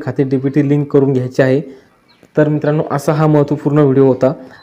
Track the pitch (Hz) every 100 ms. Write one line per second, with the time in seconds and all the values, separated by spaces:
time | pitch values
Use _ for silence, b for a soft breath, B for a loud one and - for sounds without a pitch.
0 | 135 120 135 131 135 143 139 147 143 143
1 | 135 131 127 - 131 135 - B B B
2 | _ _ _ - 151 151 151 151 - 143
3 | - 151 156 151 143 143 147 147 143 131
4 | 135 120 127 165 B B